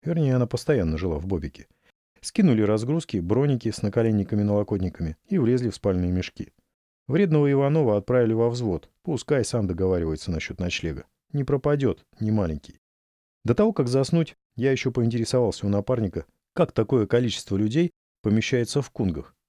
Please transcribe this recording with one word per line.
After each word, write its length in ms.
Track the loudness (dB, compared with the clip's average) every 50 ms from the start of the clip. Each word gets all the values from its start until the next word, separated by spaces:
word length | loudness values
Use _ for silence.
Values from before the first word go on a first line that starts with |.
| _
Вернее, 320 | -2 0 2 2 2 2
она 100 | 2 0
постоянно 540 | 0 -2 -6 0 0 0 2 2 0 -2 -2
жила 180 | -2 -2 -4 -4
в 80 | -4
Бобике. 400 | -4 -4 -4 -4 -6 -10 -12 -20 _ _ _ _ _ _ _ _ _ _ _
Скинули 400 | -16 -8 0 2 4 4 4 4
разгрузки, 560 | 4 2 2 0 0 -2 -4 -4 -4 _ -6 -4
броники 540 | -2 0 0 2 2 2 0 0 -2 -4
с 100 | -6 -4
наколенниками-налокотниками 1400 | -4 -2 0 0 2 2 2 2 0 0 0 0 0 2 2 0 0 0 -2 -2 -2 -4 -4 -4 -6 -6 -6 _ _ _
и 120 | -2 0
влезли 320 | 2 2 2 0 0 -2
в 40 | -6
спальные 360 | -2 -2 0 0 2 0 0
мешки. 420 | 0 -2 -4 -6 _ -14 -14 -14 _ _ _ _ _ _ _ _ _ _ _ -4
Вредного 440 | 0 0 2 2 4 2 4 4
Иванова 460 | 4 2 2 2 2 2 2 2 2 0
отправили 360 | 0 2 2 2 4 2 2
во 180 | 2 2 0
взвод, 400 | 0 -2 -2 -2 -2 -4 -6 _ _ _
пускай 420 | _ -6 -6 -6 -2 -2 0 0 0
сам 220 | 0 -2 -2 -2
договаривается 640 | -2 -2 0 0 0 2 2 0 -2 -2 -4 -4 -6
насчет 300 | -6 -6 -6 -8 -8 -6
ночлега. 460 | -4 -4 -4 -4 -6 -6 -6 -8 -12 _ _ _ _ _ -6
Не 100 | -4 -2
пропадет, 600 | 0 -2 0 0 0 0 2 2 0 -2 -2 _ _ _ _
не 100 | -2 0
маленький. 500 | 0 0 0 -2 -4 -6 -10 -16 -20 _ _ _ _ _ _ _ _ _ _ _ _ _ _
До 120 | 0 2
того, 180 | 4 4 2 2
как 140 | 0 -2 0
заснуть, 480 | 2 0 0 2 2 0 0 0 -6 _ _ _ _
я 160 | -2 0 0
еще 200 | 0 0 -2 -2
поинтересовался 760 | 0 0 0 0 0 0 -2 0 0 0 2 0 -2 -2 -2
у 40 | 0
напарника, 560 | 0 0 0 0 -2 -2 -2 -2 -4 -6 -10 _ _ _ _ _ _
как 180 | -2 -2 0
такое 340 | 2 -2 0 2 2 2 2
количество 520 | 4 2 2 2 2 -4 -6 -6 -4 -2 0
людей 340 | 0 0 2 0 0 0 _ _ _ _ _ _
помещается 600 | _ 2 2 2 2 2 0 0 0 0 -2 -4
в 80 | -4 -4
кунгах. 460 | _ -4 -2 -2 -2 -4 -10 -14 _ _ _